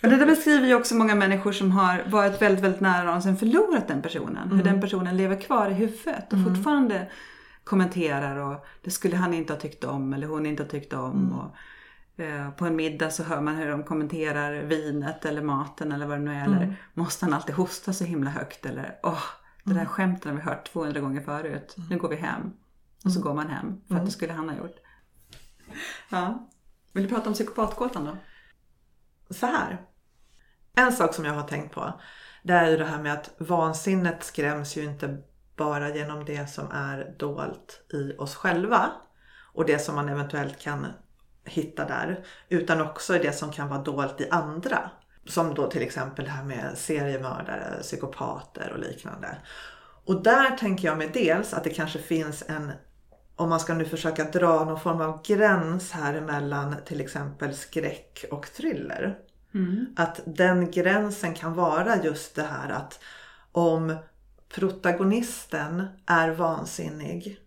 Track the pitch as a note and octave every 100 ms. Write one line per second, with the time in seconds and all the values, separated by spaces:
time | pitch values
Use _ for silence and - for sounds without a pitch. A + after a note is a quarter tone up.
0 | A3+ C4 D4 D#4 D4+ D4 B3+ A#3+ A#3+ A3+
1 | A3 G#3 F#3+ G3 G3+ G3 F#3+ F#3 F#3 F3+
2 | F#3 G#3 G3+ G3 G#3 F#3+ F#3+ F#3 G3 F3
3 | F3 F3 F#3+ F#3+ A3 D#4 G#4+ D4 - C#3
4 | D#3+ D#3 A#2+ - F#3 G3 F#3+ G3 G3 F#3+
5 | F3+ F#3 F#3+ G3 - B3 G3+ F#3+ A3 A3
6 | - - - G3 F#3 F#3 B3 D4 B3 F#3+
7 | F#3 - - - - - - G3 F3+ F3+
8 | D#3+ C#3 C#3 C#3 C#3+ D3 - - - -
9 | F#3 F3 F3+ E3 D#3 D3 D3+ - B2+ C#3
10 | C3+ C#3 D3+ D#3 D3+ D3 C#3+ D3 C#3+ C3+
11 | B2+ C3+ B2+ B2 - - - - - -
12 | - - D#3+ D3 C#3+ C#3 F3 D#3+ D#3 D3+
13 | D#3 D3+ D#3+ D3+ D3+ D#3 D3+ D3 D3+ D#3
14 | D3 E3 D#3 D3 D3 D3 D3 D#3 D3+ D3
15 | C#3+ - D#3+ D3+ D3+ C#3 C#3+ - D3+ C#3+
16 | D3 C#3+ D3 C#3+ C#3 G3 F3+ G3 - -
17 | E3+ - F3+ D3+ - D3 F#3 - - F#3+
18 | E3+ D#3+ C3+ D3 - - - B2+ - -
19 | - D#3+ - - - - G3+ F#3+ E3 -
20 | F#3 F3+ D3+ D3 D#3 D3 - E3 D3+ D3
21 | C#3 C#3 C#3+ D3 D#3 C#3+ - - E3 F3+
22 | E3+ D3+ D3+ - - - _ _ _ _
23 | G3 F3+ D#3+ C#3+ D3+ D3 - F#3+ - F3+
24 | F#3 - D#3+ D#3+ D#3+ D3 F3 - _ _
25 | _ _ _ - - _ - - - -
26 | - F#3 F3+ B3 - _ _ _ _ G3
27 | G3 A3+ A3 G#3 A3 - G#3+ - B3 F#3
28 | D3 F#3 - - _ _ _ _ _ _
29 | _ _ _ - B3 D#4 - F3+ - _
30 | _ _ _ - _ _ _ - B3 B3
31 | E3 D#3+ D3+ D3 D3 D3 D3+ - - -
32 | - - - - F3 F3 E3 D#3+ D#3 D3+
33 | D3 D3 - - E3 F3 D#3+ D#3 - F#3+
34 | F3 E3+ - - D3 D3 D3 - D3+ C#3+
35 | C#3 C#3 - _ _ - D3+ D3 D3 D3
36 | D3 D3+ D3 D3 C#3+ - C#3+ C#3+ C#3 C3+
37 | - - D3 C#3+ C#3+ - - - _ D3
38 | C#3 C#3 C#3+ - F#3+ E3+ G3+ A3+ D4+ -
39 | - _ - - - - D3+ - - D3
40 | D3 C#3+ C#3+ D3 C#3 C#3 - C#3+ C#3 -
41 | - _ _ _ - - - - C#3 C3
42 | D3 F3+ - - _ F3+ E3+ D#3+ D#3 -
43 | - F3 D3+ C#3+ D3+ C#3+ C#3+ C#3 C#3 C#3
44 | C3+ - - E3+ D3+ D#3 G#3+ B3 F#3+ -
45 | _ - - - E3 C#3+ C#3 D#3 B2 -
46 | C3 C#3 C3+ C#3 C#3 B2 C#3 - - D3+
47 | C#3 C3+ C3 - - - - - - -
48 | - - B2 - - - - - - -
49 | - - - - - - - - - -
50 | - F#3+ F#3+ B3+ C4+ A#3+ G#3 F#3 F3 D#3
51 | D#3 B3+ F3+ E3+ G#3+ E3+ D#3+ D#3+ D#3+ D#3
52 | - E3 D3+ C#3+ - D#3 D3 C#3+ - _
53 | _ - _ - E3 D#3+ D#3+ E3 D#3 D#3+
54 | E3 D#3 D3+ F3+ F3 D#3+ D#3+ D#3+ F3+ E3
55 | D#3 D#3+ - G3+ G#3+ F#3 D#3+ F3+ F3+ E3+
56 | C#3+ D3+ D#3 C#3+ C#3+ C#3+ C#3+ D3 - D#3
57 | C#3 D3 C#3+ C#3+ C#3+ C#3 - D#3+ C#3+ C#3+
58 | - - - C#3+ C#3+ - D#4 F#3 C#2 -
59 | G3+ G3 - _ _ G3+ F3+ G3 B3+ -
60 | E3 - - D#3 F3+ F3+ F3 F3+ F3 G3+
61 | G#3 G3+ E3+ D#3+ D#3+ E3 F3 D#3 G3 G#3
62 | D#3 D3 - - C#3+ C3+ C3+ C3+ C#3 -
63 | - - - - _ - E3+ D#3+ D#3+ D#3+
64 | - _ _ _ _ - F#3+ F#3+ F3+ F3
65 | F#3+ A3+ A#3 - - D#3 D3 E3+ F#3+ -
66 | - E3+ E3 D#3+ E3 D#3 D#3+ - D#3+ D3+
67 | D3 F3 G3+ -